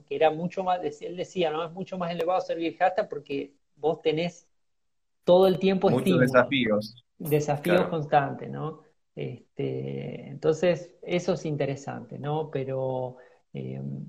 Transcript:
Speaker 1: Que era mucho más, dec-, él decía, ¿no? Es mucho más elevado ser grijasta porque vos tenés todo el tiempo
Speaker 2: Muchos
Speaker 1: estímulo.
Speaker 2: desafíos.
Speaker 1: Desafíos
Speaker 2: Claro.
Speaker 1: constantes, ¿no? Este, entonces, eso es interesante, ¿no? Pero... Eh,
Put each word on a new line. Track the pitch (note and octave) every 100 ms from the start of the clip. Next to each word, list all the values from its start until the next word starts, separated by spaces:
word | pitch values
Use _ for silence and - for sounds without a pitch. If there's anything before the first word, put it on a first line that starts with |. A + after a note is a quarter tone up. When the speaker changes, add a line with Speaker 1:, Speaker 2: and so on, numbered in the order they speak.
| -
Speaker 1:
Que | C#3
era | D#3
mucho | D#3 F3 -
más, | F#3 F3+
dec-, | D3 - F3
él | F3+
decía, | - F#3+ D#3+
¿no? | D#3
Es | E3
mucho | F3 F#3 F#3
más | E3+
elevado | E3+ E3 F#3
ser | F3+ E3
grijasta | E3 D3+ F#3 F#3 D#3
porque | D3 C#3 C#3 C#3 _ _ _
vos | D3 D#3+
tenés | D#3+ D#3 F3 - _ _ _ _ _ _ _ _
todo | - F3+ F#3+
el | F3+
tiempo | F#3+ F#3 F#3+
Speaker 2:
Muchos | C3
Speaker 1:
estímulo. | F#3+ E3+
Speaker 2:
desafíos. | C#3+ B2+ A#2+ C#3 A2 G#2 - - _ -
Speaker 1:
Desafíos | E3 D3 D3+ C#3+ F3 F3+
Speaker 2:
Claro. | F3+
Speaker 1:
constantes, | E3 C#3+ D3 C3+ B2 C3+
¿no? | C#3 D3+ D#3 _ _ _
Este, | - C#3 B2+ _ - C3+ C3 - - C#3+ - C#3
entonces, | C#3 D#3 D#3 F3+ E3 - _
eso | - F3 F#3
es | F3
interesante, | D#3+ D3 C#3 F3 - A#2+ A#2 B2+
¿no? | C#3 D3+ D3
Pero... | C#3+ C3 C3 C3 B2+ B2+ - - _ _
Eh, | - - C2+ C#2 C#2